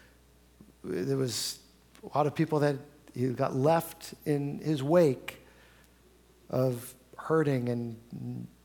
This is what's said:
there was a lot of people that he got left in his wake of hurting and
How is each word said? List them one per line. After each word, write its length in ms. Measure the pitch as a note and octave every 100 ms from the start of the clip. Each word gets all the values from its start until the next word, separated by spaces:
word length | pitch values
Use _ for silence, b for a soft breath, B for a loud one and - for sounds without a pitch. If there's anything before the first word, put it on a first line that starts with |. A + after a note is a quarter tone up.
| B B B _ _ _ - _
there 320 | - - C3 C3+
was 420 | C3 A2 - - - _ _ -
a 120 | - C3+
lot 120 | D3
of 80 | C#3
people 240 | D#3 D3+
that 160 | D3 C3+ - - -
he 120 | B2 B2+
got 260 | A#2+ C3+ C3
left 580 | C#3+ E3 - - - - -
in 340 | C#3+ C#3+ D3
his 200 | D3 D3+
wake 640 | C3+ F3 D#3 B2 - - b b b b b b _ _ _ _ -
of 440 | B2+ C3 A#2+ A2+ - _ -
hurting 520 | - D#3+ D3 C3 B2
and 800 | A#2+ A#2 A2+ - - B2 B2 B2 -